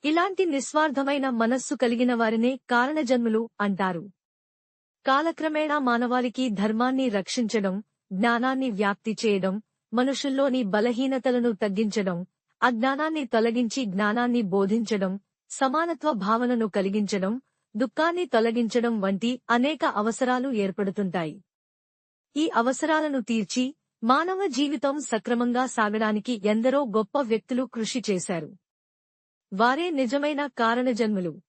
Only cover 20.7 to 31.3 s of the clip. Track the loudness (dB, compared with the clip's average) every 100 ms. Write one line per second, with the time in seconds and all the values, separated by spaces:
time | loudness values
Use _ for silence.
20.7 | -2 -4 -2 -2 -2 -6 -8 _ _ _
21.7 | _ _ _ _ _ _ -2 0 2 0
22.7 | 0 0 0 0 -4 -2 -2 -2 -2 -4
23.7 | -6 _ _ 2 2 2 -2 -2 0 -2
24.7 | 0 -2 -2 -4 -4 -2 0 0 0 -2
25.7 | 0 0 0 0 -2 -2 -2 0 2 2
26.7 | 2 0 -2 0 -2 0 -2 _ -4 -4
27.7 | -4 -4 -4 -2 -2 -2 -6 -8 -16 _
28.7 | _ _ _ _ _ _ _ _ 2 2
29.7 | 4 -2 0 0 0 0 -2 -4 0 0
30.7 | 2 0 0 0 0 -4